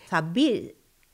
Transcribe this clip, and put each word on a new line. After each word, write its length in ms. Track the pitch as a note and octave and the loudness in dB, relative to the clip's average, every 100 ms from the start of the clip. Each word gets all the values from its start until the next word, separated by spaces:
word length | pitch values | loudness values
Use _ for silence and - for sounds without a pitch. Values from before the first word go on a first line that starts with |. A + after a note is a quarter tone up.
| - | -4
Θα 160 | E3+ | -2
μπει, 520 | D#3+ F3+ D4+ G3+ - - _ _ _ | 0 2 2 0 -6 -18 _ _ _